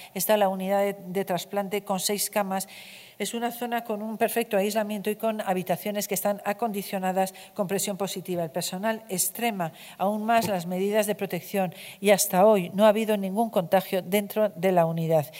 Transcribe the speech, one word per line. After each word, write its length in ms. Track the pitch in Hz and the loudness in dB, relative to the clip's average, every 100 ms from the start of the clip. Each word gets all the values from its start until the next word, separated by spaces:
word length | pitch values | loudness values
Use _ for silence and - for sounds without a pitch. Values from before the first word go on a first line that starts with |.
| - | -12
está 240 | 196 180 214 | -6 2 4
la 100 | 196 | 4
unidad 340 | 190 190 196 | 0 0 0
de, 120 | 202 | 0
de 320 | 196 180 180 190 | -2 -6 -4 -2
trasplante 580 | 175 - 202 196 202 | -4 -4 -6 -4 -4
con 160 | 196 190 | -4 -4
seis 300 | - 208 - | -2 -2 -2
camas. 380 | 214 196 190 190 - - - - - | -2 -2 -2 -6 -12 -20 -20 -16 -8
Es 160 | 196 | -6
una 180 | 233 262 | -4 -6
zona 320 | 254 240 233 | -4 -4 -4
con 180 | 233 208 | -4 -6
un 160 | 220 214 | -6 -2
perfecto 400 | 226 233 226 202 | 0 0 0 0
aislamiento 520 | 202 214 208 214 196 | 2 0 -2 -4 -4
y 60 | 208 | -2
con 260 | 226 214 | -2 -2
habitaciones 640 | 190 185 180 180 208 208 202 | -2 -2 0 -2 -2 -4 -2
que 80 | 196 | -2
están 260 | 208 202 - | -2 -2 -4
acondicionadas 880 | 202 233 202 190 196 185 185 190 - - | -2 -2 -4 -4 -4 -2 0 0 -2 -14
con 140 | - 185 | -6 -2
presión 300 | 196 - 190 | -2 -2 -2
positiva. 460 | 196 - 170 175 | -4 -6 -6 -4
El 80 | 165 | -2
personal 520 | 175 170 185 214 220 220 | -4 -4 -4 -2 -4 -4
extrema 600 | 180 - - 233 202 165 - - - | -2 -2 0 -2 -2 -4 -6 -14 -2
aún 280 | 190 214 214 | 0 0 2
más 220 | 233 220 | 2 2
las 180 | 190 170 | -2 -2
medidas 400 | 185 196 214 202 | -2 0 2 0
de 100 | 202 | -2
protección 580 | 196 175 - 202 185 - - - | -2 -4 -4 -2 -2 -4 -16 -2
y 80 | 196 | 4
hasta 360 | 190 - 185 208 | 4 4 6 8
hoy 260 | 208 175 | 6 2
no 120 | 196 214 | 4 6
ha 40 | |
habido 260 | 208 214 214 | 6 2 0
ningún 340 | 190 190 233 | 0 -2 0
contagio 520 | 208 170 190 185 196 | 0 2 2 2 -4
dentro 480 | 175 202 202 - 214 | 0 0 0 0 0
de 220 | 202 185 | 2 2
la 120 | 185 165 | 4 4
unidad. 460 | 165 160 160 147 - | 2 2 2 2 -6